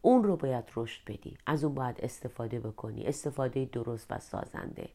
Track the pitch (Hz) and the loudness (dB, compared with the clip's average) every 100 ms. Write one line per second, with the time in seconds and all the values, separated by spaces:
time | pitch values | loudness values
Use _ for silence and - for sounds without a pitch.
0 | - 254 208 170 135 123 117 - 117 - | 10 8 8 4 2 0 -2 -4 -4 -6
1 | - 104 - - - 151 151 135 127 117 | -10 -10 -10 -8 -2 2 2 0 -2 -2
2 | 123 - 123 - 113 117 113 107 110 110 | -6 -6 -10 -6 -4 -4 -6 -8 -8 -4
3 | 107 143 151 135 131 131 131 120 117 113 | -4 -2 -4 -2 -2 0 -2 -2 -4 -6
4 | - - - - - - - - - | -6 -8 -6 -8 -6 -8 -8 -10 -12